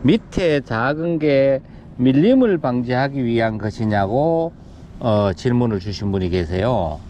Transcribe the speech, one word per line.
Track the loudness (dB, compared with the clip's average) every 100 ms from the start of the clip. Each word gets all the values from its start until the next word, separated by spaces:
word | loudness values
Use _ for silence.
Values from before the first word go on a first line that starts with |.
밑에 | 4 2 0 -2 0 0
작은 | -2 -2 -2 -2 -2 0
게 | 2 4 2 0 -4 -20 -20 0
밀림을 | 2 4 4 4 4 2
방지하기 | 0 -2 -2 -2 -2 -2 -2
위한 | 0 0 -2
것이냐고, | -6 -4 -2 0 0 0 0 0 -2 -8 -20 -20 -20 -6
어, | 0 2 2 0
질문을 | 0 0 0 -2
주신 | -6 -6 -4
분이 | -2 -2
계세요. | -2 -2 -2 -2 0 -2 -6 -14